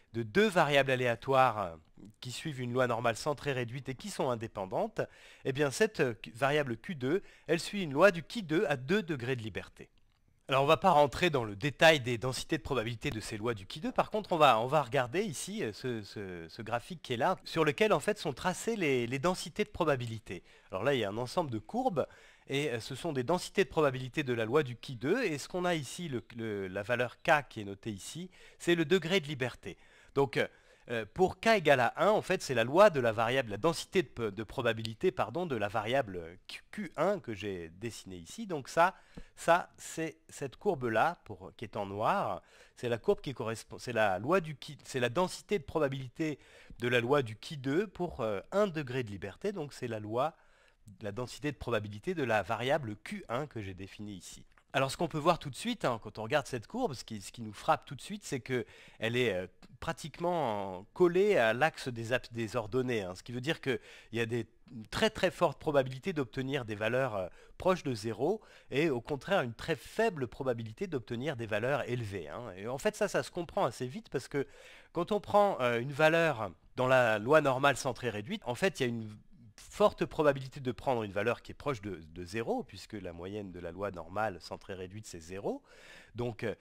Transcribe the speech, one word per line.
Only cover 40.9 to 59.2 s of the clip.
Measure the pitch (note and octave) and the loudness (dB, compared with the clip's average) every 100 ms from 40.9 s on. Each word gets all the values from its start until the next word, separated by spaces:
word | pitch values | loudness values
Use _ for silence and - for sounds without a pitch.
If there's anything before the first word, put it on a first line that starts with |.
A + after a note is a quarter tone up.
| A2 D3 - | 4 4 2
pour, | - G2 F#2 - | -10 -14 -14 -12
qui | |
est | A2 G#2+ | -8 -6
en | G2 | -4
noir, | G2+ B2 G3 C3 F2 - - - - | 0 0 2 0 -4 -10 -20 -20 -8
c'est | B2 | -4
la | A#2 | 0
courbe | - G3+ | 0 -2
qui | D3+ | -4
correspond, | B2+ A2 A2+ - - | -6 -6 -6 -10 -12
c'est | - | -2
la | A2+ G#2+ F#2 | 2 4 2
loi | A#2+ F#3+ | 2 0
du | D#3 D3 | 0 -8
Qui, | - C#3+ | -14 -14
c'est | - C3 | -8 -2
la | A#2+ | 0
densité | A#2+ F3+ - - G#3 | 0 -2 -4 -4 -4
de | |
probabilité | - E3 C#3 C3+ C3 - D#3 C#3+ - - - - | -2 0 0 0 -8 -4 -4 -4 -12 -20 -20 -4
de | A#2+ | 2
la | B2 | 2
loi | A#2 D3 | 4 4
du | A#2 G#2+ | 2 -6
Qui | - D3+ | -12 -6
deux | C3 D3+ G#3+ | -2 0 -2
pour, | - F3 - | -4 -6 -4
euh, | A2+ G2 - | -2 -2 -2
un | G3 G#3 | 0 2
degré | D#3 C3 C3 | 0 -4 -4
de | A2 | -4
liberté. | G2+ G2 - G3+ | -6 -10 -6 -6
Donc | G3+ D3 | -4 -8
c'est | - B2 | -8 -6
la | A2 | -6
loi, | G#2 A#2 D3+ - _ _ _ _ - F#2+ | -4 0 0 -4 _ _ _ _ -20 -10
la | G#2 | -8
densité | G2+ B2 - D3 | -6 -8 -6 -6
de | C3+ | -6
probabilité | - A2+ G#2 G#2 - | -2 -2 -2 -6 -6
de | F3+ | -2
la | B2 A2 | 2 2
variable | F#2+ A2 B2+ D#3+ A#2+ G#2 | 2 -2 0 0 -2 -10
Q | - G#3 - | -10 -12 -6
un | A#2+ D3 | -6 -4
que | A#2 | -8
j'ai | G2 | -10
définie | F#2 F#2+ - G#2 F#2+ | -10 -14 -12 -12 -12
ici. | - - - _ _ C#3 | -14 -18 -20 _ _ 0
Alors | C3+ | 0
ce | - | 0
qu'on | E3+ | -4
peut | D#3 | 0
voir | D#3 E3+ | 2 2
tout | C#3+ | -2
de | B2 | -8
suite, | A3+ A#3+ D3 | -6 -2 -2
hein, | A2+ | -2
quand | G#2+ G#2+ | -6 -10
on | |
regarde | A2 D3 - | -2 -2 0
cette | B2 - | -6 -6
courbe, | A3+ A#3+ B2 | -4 -4 -4
ce | |
qui, | - A2 | -10 -12
ce | - | -12
qui | - | -12
nous | G#2+ | -12
frappe | G2+ - D3+ - | -2 0 0 -2
tout | |
de | C#3 | -12
suite, | - G#3 - | -10 -12 -6
c'est | C#3 | -6
que | B2 B2+ - - - - | -2 -2 -4 -10 -20 -6
elle | A2+ | -2
est, | A#2+ | 2